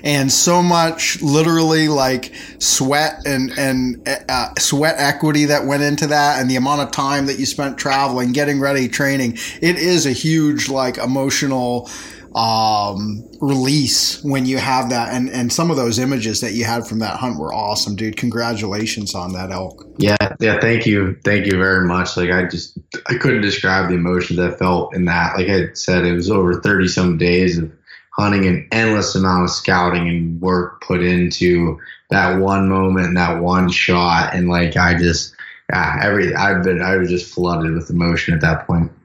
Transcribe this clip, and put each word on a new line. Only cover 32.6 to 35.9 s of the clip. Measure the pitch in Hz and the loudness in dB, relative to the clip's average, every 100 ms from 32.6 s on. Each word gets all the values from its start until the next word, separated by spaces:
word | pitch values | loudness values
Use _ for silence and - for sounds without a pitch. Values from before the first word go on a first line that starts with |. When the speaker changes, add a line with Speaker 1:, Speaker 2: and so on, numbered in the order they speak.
| 95 | 2
Speaker 2:
moment | 95 95 95 87 | 2 2 2 2
and | 87 | 2
that | 85 85 | 0 0
one | 87 92 90 | 0 2 2
shot. | - - 90 87 85 82 | 2 2 2 4 2 0
And, | 92 87 | 0 0
like, | 87 85 90 | 2 0 2
I | 87 85 | 2 4
just, | 87 82 - - - - - | 2 0 -4 -12 -20 -16 -6
yeah, | 92 82 | -2 -2